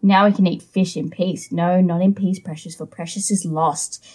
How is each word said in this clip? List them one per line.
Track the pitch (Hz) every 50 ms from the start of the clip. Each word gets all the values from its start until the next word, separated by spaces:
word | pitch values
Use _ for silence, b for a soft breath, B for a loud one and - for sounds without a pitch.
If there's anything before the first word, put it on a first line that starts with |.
now | - 196 196 190 202
we | 208
can | 202 - 190
eat | 180 170 -
fish | - _ _ 196 190 180 -
in | 156 156 160
peace. | 170 - 180 185 190 185 - -
No, | - 170 170 175 180 185
not | 185 180 170 170
in | 180 190 196
peace, | 196 196 190 185 185
precious, | - - 160 156 - 170 165
for | - 160
precious | 156 - _ 175 165 - - 196 -
is | 208 190 180
lost. | 175 156 156 160 160 147 165 - - - - b b